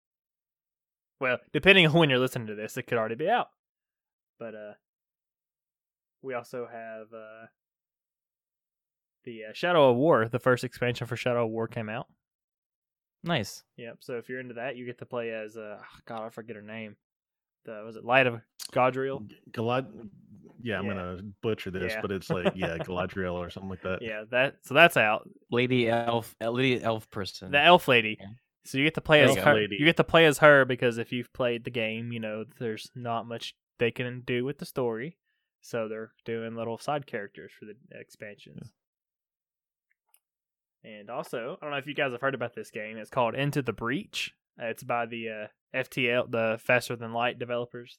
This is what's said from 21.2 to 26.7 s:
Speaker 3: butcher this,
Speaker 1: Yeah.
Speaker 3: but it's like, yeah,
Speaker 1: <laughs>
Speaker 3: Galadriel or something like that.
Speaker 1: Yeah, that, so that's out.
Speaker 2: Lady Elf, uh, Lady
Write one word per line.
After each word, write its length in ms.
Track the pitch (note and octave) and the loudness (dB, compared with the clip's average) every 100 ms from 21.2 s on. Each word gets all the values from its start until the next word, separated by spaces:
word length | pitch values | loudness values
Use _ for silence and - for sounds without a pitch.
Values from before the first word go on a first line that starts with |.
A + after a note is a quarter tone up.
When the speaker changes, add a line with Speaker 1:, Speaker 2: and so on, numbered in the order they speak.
| G#2 G2 | -12 -6
Speaker 3:
butcher 280 | A#2 G#2+ - | -4 -4 -4
this, 220 | F#2 F#2 | -6 -4
Speaker 1:
Yeah. 80 | F#2 | -4
Speaker 3:
but 100 | G#2 | -4
it's 160 | G2 - | -4 -4
like, 220 | F#2+ F2+ | -2 -2
yeah, 220 | F#2 F2 E2 | -2 -4 -6
Speaker 1:
<laughs> 0 | |
Speaker 3:
Galadriel 560 | F2 F2+ F#2 G2 F#2 | -6 -4 -4 -4 -4
or 140 | F2 F2 | -4 -8
something 200 | F#2+ F#2+ | -10 -12
like 120 | F#2 | -10
that. 200 | F#2 F#2 | -6 -6
Speaker 1:
Yeah, 220 | A2+ G#2+ G#2+ | -6 -10 -2
that, 260 | B2 C3+ - | 0 0 -2
so 100 | - | 0
that's 220 | C3+ E3+ - | 6 8 8
out. 320 | A2 G#2+ - - _ | 4 2 -4 -20 _
Speaker 2:
Lady 380 | A#2+ B2 B2+ A2+ | 0 2 2 2
Elf, 460 | A#2 A#2 A#2 A2+ - | 2 0 -2 -4 -6
uh, 80 | A2+ | -4
Lady 320 | A#2+ C3 | 0 2